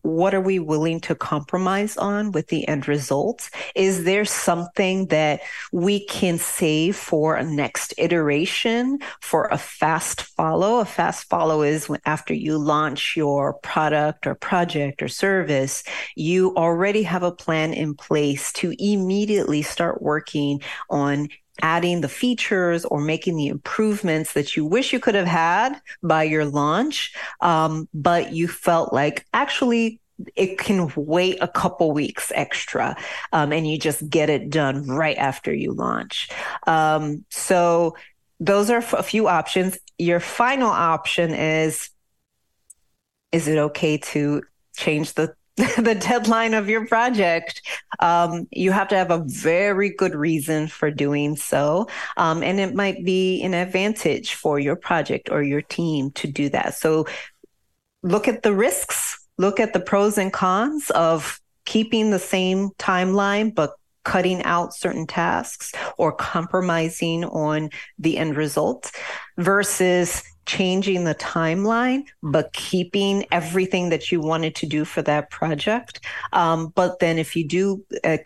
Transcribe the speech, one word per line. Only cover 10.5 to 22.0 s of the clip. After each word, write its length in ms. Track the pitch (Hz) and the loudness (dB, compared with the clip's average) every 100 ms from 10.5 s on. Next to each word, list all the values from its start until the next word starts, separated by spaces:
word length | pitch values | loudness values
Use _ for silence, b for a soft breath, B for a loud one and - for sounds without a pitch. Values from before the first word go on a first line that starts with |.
| 165 196 240 | 2 4 2
A 60 | |
fast 440 | 196 - 165 - - | 0 0 -2 -2 -2
follow 340 | 175 160 156 | 0 2 2
is 260 | 147 156 151 | 2 0 -2
when, 120 | 147 147 | -4 -2
after 260 | 151 - | -2 -2
you 260 | 156 156 156 | -4 0 0
launch 580 | 147 151 151 - - 165 | 2 2 0 -2 -2 0
your 380 | 147 143 139 | 2 2 0
product 720 | - - 160 151 151 151 - 139 | -4 -4 0 2 2 2 -2 -6
or 100 | 139 | -6
project 640 | - 185 175 156 139 - | 0 0 0 0 -2 -4
or 60 | 135 | -6
service, 760 | - 196 190 156 139 135 - B B B | -2 0 2 2 0 0 -4 B B B
you 400 | - 160 185 185 | -4 0 2 2
already 480 | 175 165 170 196 214 | 4 2 2 2 2
have 220 | 175 175 | 0 0
a 80 | 180 | -2
plan 400 | 175 - 160 160 | -2 -2 0 0
in 220 | - 151 | -2 -4
place 580 | 147 - 156 147 139 - | -6 -2 0 2 0 -4
to 200 | - 175 - | -4 -4 0
immediately 840 | 202 202 190 202 214 208 - 151 | 0 2 2 0 2 2 2 0
start 380 | 147 - 170 - | -2 -2 -2 -2
working 600 | 151 151 - 151 143 143 B B B | -2 -2 -2 -2 -2 -2 B B B
on 400 | 143 143 143 147 B _ - | -2 0 0 -4 B _ -4
adding 400 | 160 170 175 175 | 0 0 0 0